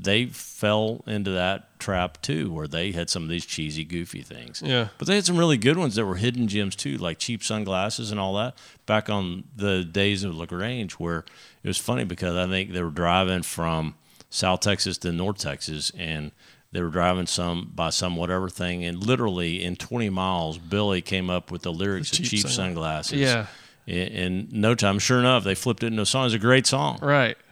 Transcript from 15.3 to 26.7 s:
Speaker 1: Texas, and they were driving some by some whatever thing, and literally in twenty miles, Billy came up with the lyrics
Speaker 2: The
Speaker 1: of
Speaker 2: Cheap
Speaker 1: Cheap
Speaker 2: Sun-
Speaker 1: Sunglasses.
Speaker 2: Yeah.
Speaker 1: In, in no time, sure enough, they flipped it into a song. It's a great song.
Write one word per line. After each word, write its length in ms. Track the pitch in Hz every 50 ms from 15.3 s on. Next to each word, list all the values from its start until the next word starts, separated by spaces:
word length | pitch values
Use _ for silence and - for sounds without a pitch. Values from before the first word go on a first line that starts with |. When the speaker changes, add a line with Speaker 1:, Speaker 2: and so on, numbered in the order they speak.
| 98 -
Speaker 1:
Texas, 520 | - 78 69 - - 78 78 76 71 - - 92
and 320 | 85 80 78 76 76 73 - _ - - - _ _ _
they 120 | - 90
were 80 | 87 82
driving 360 | 78 90 87 90 90 92 87
some 460 | - - - 87 87 85 87 - - -
by 140 | 85 82 80
some 240 | - - 92 90 87
whatever 340 | 82 87 87 92 92 95 90
thing, 340 | - - 90 90 90 87 87
and 180 | 85 87 90
literally 640 | 101 117 131 127 120 104 90 90 87 82 85 92 87
in 100 | 90 90
twenty 360 | - - - 120 120 113 101
miles, 480 | 95 92 95 95 92 87 82 80 80 87
Billy 420 | 85 82 101 104 104 101 95 90
came 300 | - - 98 95 92 90
up 200 | 90 90 - -
with 120 | 90 82
the 100 | - 87
lyrics 380 | 82 85 98 101 98 92 - -
Speaker 2:
The 80 | - -
Speaker 1:
of 40 | -
Speaker 2:
Cheap 60 | 120
Speaker 1:
Cheap 100 | 107 104
Speaker 2:
Sun- 80 | 104 -
Speaker 1:
Sunglasses. 680 | - 98 92 92 87 82 80 80 78 76 - - 139 139
Speaker 2:
Yeah. 280 | 139 131 120 113 104 - - - - - - _ _
Speaker 1:
In, 100 | - 87 90 92 -
in 400 | 110 98 90 90 92 95 - -
no 220 | - 107 104 113 120
time, 240 | 113 104 98 98 101
sure 200 | - - 127 123
enough, 260 | 123 127 127 113 95
they 100 | 98 95
flipped 280 | - - 127 110 -
it 40 | 117 117
into 140 | 113 107
a 40 | 101
song. 200 | - - 135 131
It's 80 | 120 110
a 40 | 107
great 280 | 104 123 127 131 -
song. 320 | -